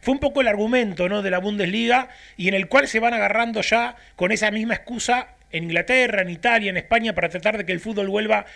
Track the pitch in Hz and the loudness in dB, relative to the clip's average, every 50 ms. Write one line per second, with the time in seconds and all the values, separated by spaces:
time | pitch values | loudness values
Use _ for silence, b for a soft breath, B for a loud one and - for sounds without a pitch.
0 | - - 269 277 302 277 - 285 262 233 208 202 208 220 247 254 233 208 180 156 | -2 -2 0 0 0 0 2 2 2 2 2 2 0 2 2 2 2 0 -2 -2
1 | 180 180 202 208 196 196 180 180 185 208 208 202 190 170 190 226 233 233 240 247 | -2 -2 -2 -2 -2 -2 -2 -2 -2 -2 -2 -2 -2 -2 0 0 2 2 2 2
2 | 254 B B B B B B - 170 185 196 190 190 - - 269 277 269 - 220 | 0 B B B B B B -4 -2 0 0 0 0 2 2 2 2 2 0 0
3 | 226 240 240 226 202 202 208 220 240 233 226 214 185 - 214 233 233 240 240 b | 0 0 2 0 0 0 2 0 0 0 -2 -4 0 2 2 2 2 0 -6 b
4 | b b b - 180 180 220 202 214 214 202 220 220 233 214 - - - 240 226 | b b b -2 -2 0 0 0 0 0 0 -2 -2 -2 -4 -4 -6 -8 -10 -4
5 | - - 240 247 - - - _ _ _ - 160 165 170 165 170 - - 254 254 | 0 0 0 0 0 -4 -12 _ _ _ -8 -6 -4 -2 0 0 0 2 2 2
6 | 254 233 208 196 185 180 175 170 - 240 233 226 208 196 185 170 151 - 226 233 | 2 2 0 -2 -2 -2 -4 -2 0 2 2 2 2 -2 -4 -4 -2 0 0 2
7 | 226 226 180 - 175 165 165 180 170 214 214 214 196 165 185 170 - 220 220 202 | 2 0 -2 -2 -2 -2 -2 -2 -2 -2 -2 -2 -2 -4 -6 -4 -6 -4 -4 -2
8 | 202 196 196 208 214 214 214 208 202 B B | -2 0 0 0 0 2 0 0 0 B B